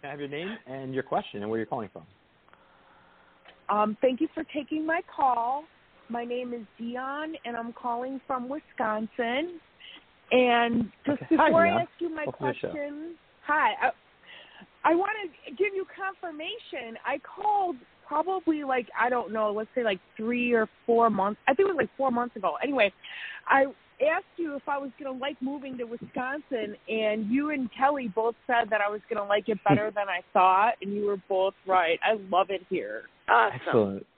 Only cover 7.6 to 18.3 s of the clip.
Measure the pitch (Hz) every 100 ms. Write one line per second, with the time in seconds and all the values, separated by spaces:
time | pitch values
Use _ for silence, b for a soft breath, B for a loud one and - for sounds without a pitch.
7.6 | 233 226 247 233 254 269 _ 254 247 294
8.6 | _ - 226 214 220 - 233 254 339 339
9.6 | _ _ B B _ _ _ 254 247 240
10.6 | 233 233 220 _ - 294 - 320 311 -
11.6 | 679 698 339 _ 339 320 294 - 135 -
12.6 | - 302 285 294 320 330 _ _ - 302
13.6 | 254 202 247 - _ _ - - - -
14.6 | - _ 269 339 392 427 381 - - 240
15.6 | 403 392 370 - 381 381 359 302 330 453
16.6 | - 302 233 226 - 277 - - 415 415
17.6 | 359 262 - _ - 294 330